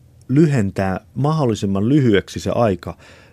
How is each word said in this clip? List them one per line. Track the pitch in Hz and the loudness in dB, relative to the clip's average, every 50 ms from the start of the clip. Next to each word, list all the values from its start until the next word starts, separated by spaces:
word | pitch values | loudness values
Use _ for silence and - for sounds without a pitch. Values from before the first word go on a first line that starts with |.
| _ - _ - - - | _ -20 _ -16 -8 -2
lyhentää | 127 147 170 151 143 123 101 98 92 - 98 95 92 90 - _ - | 2 2 4 4 2 0 -2 -2 -2 -4 -2 -2 -4 -6 -8 _ -8
mahdollisimman | 123 135 151 160 160 139 120 107 - 107 98 98 98 104 120 | -4 -2 -2 0 0 0 -2 -2 -2 -2 -2 -2 -2 0 2
lyhyeksi | 147 156 131 117 101 95 - - - 90 | 2 2 4 4 4 2 0 -2 -6 -8
se | - 101 | -6 -4
aika, | - - 120 107 92 85 - 92 - - - - - - - - | -2 0 0 0 0 -2 -6 -12 -14 -16 -18 -20 -20 -20 -20 -20